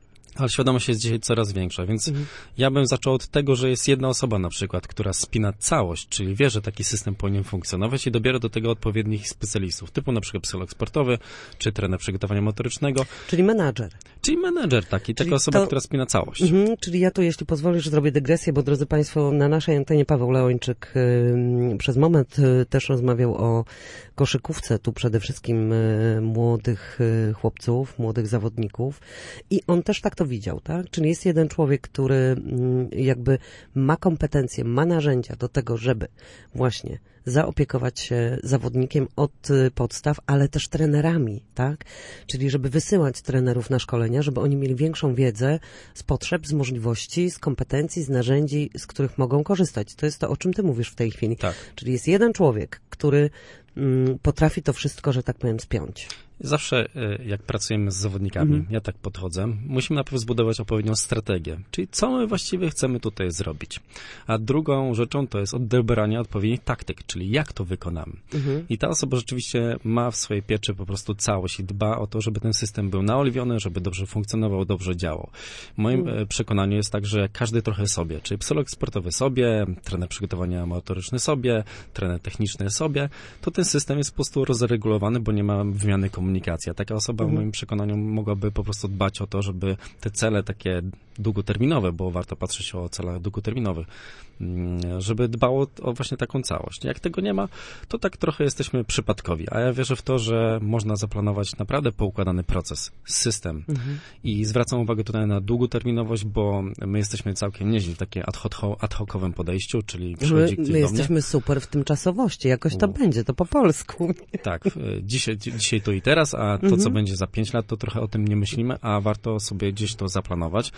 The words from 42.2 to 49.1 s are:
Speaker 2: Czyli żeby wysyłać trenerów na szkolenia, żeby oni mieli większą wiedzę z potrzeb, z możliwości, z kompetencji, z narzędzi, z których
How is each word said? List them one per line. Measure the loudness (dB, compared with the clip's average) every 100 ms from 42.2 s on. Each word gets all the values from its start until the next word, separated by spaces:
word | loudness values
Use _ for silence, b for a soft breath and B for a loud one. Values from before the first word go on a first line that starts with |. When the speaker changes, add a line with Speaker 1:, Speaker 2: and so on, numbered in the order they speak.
| B
Speaker 2:
Czyli | -4 0
żeby | 0 0
wysyłać | 0 2 4 2 0
trenerów | -2 2 2 2 2
na | 0
szkolenia, | 0 0 2 2
żeby | 0 2
oni | 2 2
mieli | 0 2
większą | 0 0 0 4
wiedzę | 2 4 2 0 B B B
z | -10
potrzeb, | -2 -2 0 -4 0
z |
możliwości, | 0 0 -2 -2 -2 -2 0 0
z | 0
kompetencji, | -4 -2 -2 0 0 -2
z | 0
narzędzi, | 2 4 4 2 0 -2 -6
z | -10
których | -4 -2